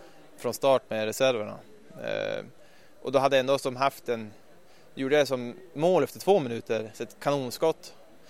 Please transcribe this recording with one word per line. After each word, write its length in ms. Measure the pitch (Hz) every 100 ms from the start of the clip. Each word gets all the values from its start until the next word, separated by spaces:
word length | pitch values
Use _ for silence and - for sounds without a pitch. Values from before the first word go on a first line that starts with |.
| - - - -
från 160 | 123
start 360 | 110 139 131 -
med 160 | 110 110
reserverna. 520 | 107 131 120 104 104 - - - -
Eh, 420 | 57 53 52 52 52 - - - - -
och 100 | -
då 80 | 135
hade 160 | 135 135
jag 40 |
ändå 180 | 127 139
som 180 | 139 123
haft 340 | 135 - -
en, 220 | 117 107 - - - - - -
gjorde 240 | - 135 147
jag 100 | 131
som 280 | 131 120 - -
mål 300 | 143 165 180
efter 160 | 131 117
två 200 | - 196
minuter, 520 | 127 117 - 110 110
så 100 | -
ett 120 | 117 -
kanonskott. 760 | 147 143 127 - 160 - - - - - -